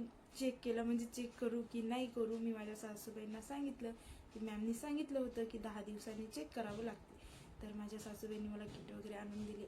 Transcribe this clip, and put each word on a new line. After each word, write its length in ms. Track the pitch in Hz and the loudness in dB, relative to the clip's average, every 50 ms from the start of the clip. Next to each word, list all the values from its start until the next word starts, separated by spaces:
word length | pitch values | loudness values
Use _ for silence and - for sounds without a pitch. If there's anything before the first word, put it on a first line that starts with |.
| 233 226 - - - - - - | 2 0 -4 -10 -18 -12 -2 4
चेक 200 | 262 262 247 - - | 4 4 4 4 4
केलं, 200 | 247 226 233 233 | 2 4 4 6
म्हणजे 220 | 233 240 233 233 | 6 6 6 4
चेक 300 | 233 - 247 240 233 - - | 2 0 -2 -2 -2 0 2
करू 220 | 254 233 226 240 | 2 4 4 2
की 200 | 233 - - 233 | 2 0 0 0
नाही 260 | 220 226 240 254 254 240 | 2 4 4 4 2 2
करू. 300 | 240 240 226 220 226 226 | 4 4 4 4 4 4
मी 160 | 226 226 226 | 4 2 2
माझ्या 220 | 214 214 208 214 | 2 0 -4 -4
सासूबाईंना 680 | 214 - 214 208 208 - 226 208 220 214 214 214 220 | -4 -4 -6 -6 -6 -6 -6 -6 -4 -4 -4 -4 -4
सांगितलं 500 | 220 - 277 285 285 277 - - 240 226 226 - - - - - - - - | -4 -2 0 0 0 0 0 0 -2 -2 -2 -4 -8 -12 -12 -12 -12 -10 -6
की 120 | 220 220 | -2 -2
मॅमनी 280 | 220 214 208 214 226 226 | 0 2 2 4 4 4
सांगितलं 460 | 226 - 302 294 302 311 302 285 269 | 2 2 2 2 2 4 4 4 4
होतं 240 | 254 240 - 233 226 | 4 4 2 2 0
की 140 | 226 233 220 | 2 0 -2
दहा 240 | 208 220 202 214 | -2 -2 -2 -2
दिवसांनी 440 | 202 208 208 208 - 233 214 214 220 | -4 -4 -4 -4 -4 -4 -2 -2 -4
चेक 260 | 220 - 294 302 302 - | -4 -2 -4 -4 -2 -2
करावं 280 | 247 220 208 208 214 226 | -2 0 0 0 0 0
लागते. 320 | 233 202 - - - - - - - - - - - - - | -2 -2 -4 -8 -14 -14 -14 -12 -12 -12 -12 -12 -12 -10 -8
तर 120 | 214 214 208 | -6 -6 -4
माझ्या 240 | 208 214 208 214 214 | -4 -4 -4 -4 -4
सासूबाईंनी 480 | - 220 208 208 - 214 214 214 214 208 | -4 -6 -4 -4 -2 -2 0 0 0 0
मला 180 | 208 208 214 | -2 -2 -4
किट 260 | 208 - - - - | -4 -6 -6 -6 -6
वगैरे 220 | 208 208 208 208 208 | -6 -6 -4 -4 -4
आणून 320 | 202 208 208 208 208 208 | -4 -4 -4 -2 -2 -2
दिली, 200 | 208 208 202 208 | -2 -2 -4 -4